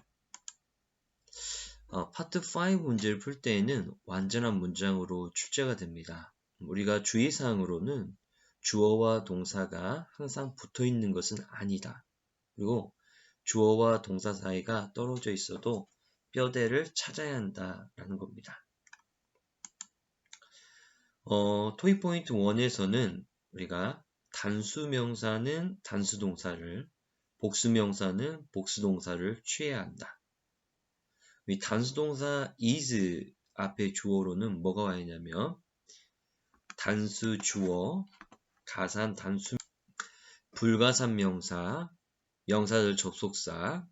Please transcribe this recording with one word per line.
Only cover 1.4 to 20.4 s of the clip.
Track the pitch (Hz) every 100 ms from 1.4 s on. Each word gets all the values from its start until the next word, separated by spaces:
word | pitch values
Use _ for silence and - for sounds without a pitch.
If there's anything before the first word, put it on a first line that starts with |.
| - - - - -
어, | 95 87
파트 | - 165 180
파이브 | 175 175 180 190
문제를 | 156 113 107 104
풀 | 139 139
때에는 | 127 104 110 135 80 -
완전한 | - 95 95 117 120 98
문장으로 | 90 90 98 95 90 90 87
출제가 | - - - 131
됩니다. | 113 87 82 82 82 80 _ _ _
우리가 | 85 95 104 104
주의사항으로는 | 101 113 135 147 131 107 90 87 101 143 98 - _ _ _ _
주어와 | - 104 107 110 113 113
동사가 | 101 90 90 101 92 87 92 147 165
항상 | - 143 135 135
붙어 | 131 - -
있는 | 127 120 104
것은 | 95 - 104 -
아니다. | - 101 95 - - - _ _ _ _
그리고 | - 101 120 95 - _ - _ _
주어와 | - 113 107 110 117 113
동사 | 104 95 104
사이가 | 98 95 92 92 110 101
떨어져 | - 120 127 113
있어도 | 95 - - - 110 98 _ _ _ _
뼈대를 | 131 127 127 117 131 160
찾아야 | - - 131 151
한다라는 | 135 101 98 92 92 98 - 92 95
겁니다. | 95 - - - _ _ _ - _ _ _ _ _ _ - _ - _ _ _ _ -